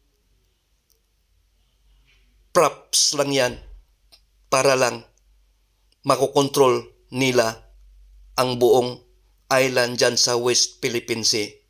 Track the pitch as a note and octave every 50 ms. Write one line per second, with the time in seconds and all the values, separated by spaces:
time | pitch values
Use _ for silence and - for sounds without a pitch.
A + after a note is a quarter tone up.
0 | _ _ _ _ _ _ _ _ _ _ _ _ _ _ _ _ _ _ _ _
1 | _ _ _ _ _ _ _ _ _ _ _ _ _ _ _ _ _ _ _ _
2 | _ _ _ _ _ _ _ _ _ _ _ F3+ D#3 C#3 - - - _ - -
3 | - - D3+ C#3+ C#3+ C#3 C#3 C3+ B2+ B2 A#2 - - - - - _ _ _ _
4 | _ _ - _ _ _ _ _ _ _ - C3+ C3 C#3 C3 C3 B2+ A#2+ A#2 A#2
5 | A2+ _ _ _ _ _ _ _ _ _ _ _ _ _ _ _ _ _ _ _
6 | _ C3+ C3+ B2+ C3+ - - C#3+ C#3 C3+ - C#3+ C3+ B2+ A#2+ A#2+ A#2 - _ _
7 | _ _ C3 B2+ C3+ C3 B2 B2 A2+ A2+ A2+ - - - - - - - - -
8 | - - - - - - - - B2+ B2+ B2 A#2+ B2 A#2+ A2+ B2+ A#2+ B2 B2 -
9 | - _ _ _ _ _ _ _ _ _ C3+ C3 C3 C3 B2+ B2 B2 A#2+ B2 A#2
10 | C3 B2 A#2+ A#2 - B2+ B2 A#2+ A#2+ B2 A#2+ - - - - _ - B2+ A2+ A#2+
11 | - - A2+ A2+ G#2+ - - A2 G#2 G2+ - _ _ _